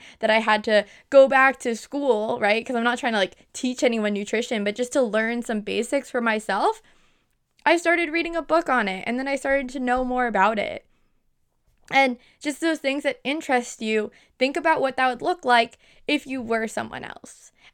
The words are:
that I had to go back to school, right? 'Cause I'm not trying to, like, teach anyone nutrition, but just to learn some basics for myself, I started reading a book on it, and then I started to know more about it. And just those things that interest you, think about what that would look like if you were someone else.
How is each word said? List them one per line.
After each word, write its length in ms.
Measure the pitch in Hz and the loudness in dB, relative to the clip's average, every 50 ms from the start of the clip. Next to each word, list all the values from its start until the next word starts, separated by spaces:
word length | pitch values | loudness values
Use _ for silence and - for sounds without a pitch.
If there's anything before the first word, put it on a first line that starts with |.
| - - - _ | -10 -16 -10 _
that 120 | - 220 | 0 0
I 80 | 220 220 | 2 2
had 240 | 214 220 214 214 214 | 2 2 0 0 2
to 220 | 233 214 208 196 - - - _ _ | 2 2 2 2 0 -8 -20 _ _
go 180 | - 277 269 269 | 8 8 8 8
back 320 | 269 262 262 269 262 - | 8 6 4 4 4 0
to 160 | - 247 233 | -4 -4 -6
school, 640 | 220 - - - 285 285 269 240 214 214 220 233 240 | -6 -8 -8 -6 -2 0 2 2 2 0 -2 -2 0
right? 260 | 214 202 208 226 233 | 0 2 2 0 0
'Cause 100 | - 262 | -2 -4
I'm 80 | 233 226 | -2 0
not 140 | 240 240 240 | 0 -2 0
trying 160 | - 247 226 | -2 -2 0
to, 60 | 208 | 0
like, 160 | 190 185 - _ _ _ - | 0 -2 -4 _ _ _ -10
teach 300 | - - 254 254 - - | -6 -6 -4 -2 0 0
anyone 300 | 240 233 226 208 208 208 | 0 2 2 0 -2 -2
nutrition, 500 | 202 202 - - 220 226 - 247 214 202 | -2 -4 -2 -2 -4 -2 -2 -4 -2 -2
but 120 | 208 208 | -4 -2
just 160 | 220 247 247 - | -2 -4 -2 0
to 80 | 294 | 0
learn 420 | 254 220 196 220 220 226 233 240 233 | 0 2 0 0 0 0 -2 -4 -4
some 180 | - 233 214 | -4 -6 -6
basics 480 | 202 - 190 196 226 - - 285 262 - | -4 -4 -4 -4 -2 -2 -2 -4 -4 -4
for 100 | - 254 | -4 -2
myself, 640 | 233 233 220 220 214 - 190 202 269 403 440 - - _ _ _ _ _ _ _ _ _ _ _ _ _ _ _ _ | 0 0 -2 -2 -2 -4 -2 0 0 0 -2 -4 -10 _ _ _ _ _ _ _ _ _ _ _ _ _ _ _ _
I 120 | 294 330 339 | 2 2 2
started 320 | 339 339 339 339 339 311 | 4 2 2 2 0 -2
reading 260 | 302 339 330 339 330 | -2 -4 -4 -2 -4
a 60 | 339 | -6
book 280 | 302 - 311 330 330 330 | -2 0 0 0 2 2
on 180 | 262 247 214 190 | 0 0 0 -2
it, 160 | 190 190 - | -4 -6 -6
and 140 | - 240 247 | -6 -4 -4
then 80 | 269 277 | -4 -4
I 80 | 277 | -4
started 340 | 269 - 277 277 277 277 254 | -4 -2 0 0 0 -2 -4
to 100 | 254 285 | -6 -4
know 240 | 254 254 247 254 262 | -2 0 0 0 0
more 220 | 247 247 254 247 | -2 -2 -2 -2
about 320 | 240 214 196 190 208 226 208 | 0 2 2 2 2 2 0
it. 280 | - - 90 - - _ _ _ _ _ _ _ _ _ _ _ _ _ _ _ _ _ _ _ _ - | -4 -4 -8 -10 -14 _ _ _ _ _ _ _ _ _ _ _ _ _ _ _ _ _ _ _ _ -2
And 260 | - 269 269 262 247 226 _ _ _ _ | 2 2 2 2 0 -4 _ _ _ _
just 180 | - 294 277 - | -6 -6 -4 -2
those 200 | 330 330 320 - | -2 -2 -2 0
things 240 | - 269 262 294 - | -2 -4 -4 -2 -2
that 180 | 285 - - - | -4 -6 -4 -6
interest 580 | 247 285 320 - - 262 247 240 - - - | -6 -6 -4 -2 0 0 0 0 -4 -8 -8
you, 300 | 233 214 220 214 214 220 - _ _ _ _ - | -4 -2 -2 -2 -2 -4 -8 _ _ _ _ -2
think 180 | 254 262 285 349 | -2 -2 -2 0
about 240 | 311 330 320 - | 0 2 2 2
what 160 | 262 269 262 - | 0 0 0 0
that 100 | 262 254 | 0 0
would 140 | 247 240 | 0 -2
look 240 | 277 330 359 349 - | -2 -4 -4 -2 2
like 320 | 254 247 233 233 240 - _ _ _ _ _ - - | 4 4 4 4 2 -4 _ _ _ _ _ -4 -2
if 180 | - - - - | -2 -2 -2 -6
you 140 | 262 269 | -8 -8
were 260 | 240 226 226 226 220 220 | -4 -2 -2 -2 -2 -4
someone 360 | - 214 226 220 - - - | -6 -8 -8 -8 -10 -12 -12
else. 480 | 55 - - - - - - - - _ _ _ - | -14 -16 -18 -20 -20 -20 -20 -20 -20 _ _ _ -4